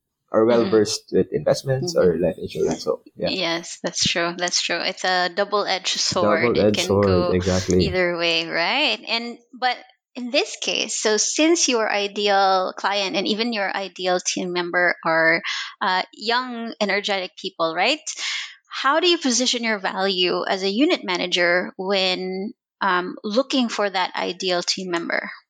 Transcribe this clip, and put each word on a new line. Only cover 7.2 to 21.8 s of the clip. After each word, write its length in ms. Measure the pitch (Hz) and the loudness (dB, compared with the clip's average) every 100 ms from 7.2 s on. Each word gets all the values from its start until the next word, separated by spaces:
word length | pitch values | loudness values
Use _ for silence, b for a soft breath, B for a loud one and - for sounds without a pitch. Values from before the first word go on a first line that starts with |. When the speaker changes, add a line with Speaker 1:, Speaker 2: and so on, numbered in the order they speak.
| 87 90 | 4 2
Speaker 1:
exactly. 480 | 90 92 92 90 80 | 2 0 2 2 4
Speaker 2:
either 320 | 185 175 170 | 2 0 0
way, 300 | 170 165 165 | 0 0 -2
right? 500 | 160 170 247 294 214 - | -2 0 0 0 -2 -4
And, 320 | 226 233 233 _ | -6 -6 -12 _
but 220 | 247 247 240 - _ _ - | -4 -4 -4 -10 _ _ -12
in 160 | 247 | -2
this 240 | 277 440 - | -2 -2 -6
case, 320 | - 180 226 - | -6 -4 -4 -2
so 220 | 220 214 | 0 0
since 500 | - - 311 339 - | 0 2 4 4 2
your 240 | 240 214 | 0 0
ideal 800 | 202 202 202 208 196 196 190 185 - | -2 -2 -2 2 4 4 2 0 -4
client 360 | 190 202 190 180 | -2 -2 -2 -2
and 80 | - | -2
even 240 | 208 240 | -2 -2
your 160 | 220 190 - | -2 -4 -4
ideal 440 | 190 - 185 180 | -8 -4 -2 0
team 300 | - - 185 180 | -2 -4 -2 -2
member 400 | 175 180 175 - 170 | 0 2 2 2 0
are, 360 | 165 160 165 B B B - | 4 4 2 B B B -4
uh, 220 | 202 185 - - | 0 0 -2 -8
young, 560 | 214 240 254 233 226 - | -2 -2 -2 -8 -10 -4
energetic 520 | 208 196 196 196 185 - | -2 0 0 -4 -4 -10
people, 400 | 185 - 165 165 | -12 -2 -2 2
right? 240 | 214 311 - - B B B B _ | 0 0 -6 -8 B B B B _
How 280 | - 277 311 | -2 0 2
do 40 | 349 | 4
you 60 | 339 | 2
position 440 | 277 240 254 240 226 | 2 0 0 0 -2
your 120 | 208 | -2
value 640 | 190 - 196 180 180 175 - | -4 -2 -2 2 0 0 0
as 160 | 196 | 0
a 60 | 196 | 0
unit 320 | 208 311 277 | 2 2 2
manager 680 | 208 175 180 185 175 180 220 | -2 -4 -2 2 4 2 0
when, 720 | - | -6